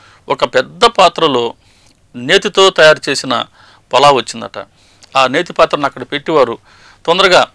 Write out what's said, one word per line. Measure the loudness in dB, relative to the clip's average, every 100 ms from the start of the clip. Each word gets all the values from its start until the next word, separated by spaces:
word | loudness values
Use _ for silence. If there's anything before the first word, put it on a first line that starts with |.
| _ _ -8
ఒక | -4
పెద్ద | -2 -2 -4 -2 0
పాత్రలో | 2 0 2 -2 -2 -4 -10 _ _ _ _ _ -14
నేతితో | -2 -2 0 2 2
తయారు | 4 4 4 -2
చేసిన | -8 -4 -6 -6 _ _ _ _
పలావ్ | 2 4 2
వచ్చిందట. | -2 -12 -14 -14 -18 _ _ _ -8 -2
ఆ | -2
నేతి | -2 -6
పాత్రను | -2 -2 -2 -6
అక్కడ | -8
పెట్టి | -10 -10 -2
వారు, | 0 0 -2 _ _ -20 _ -4
"తొందరగా | 0 2 2 0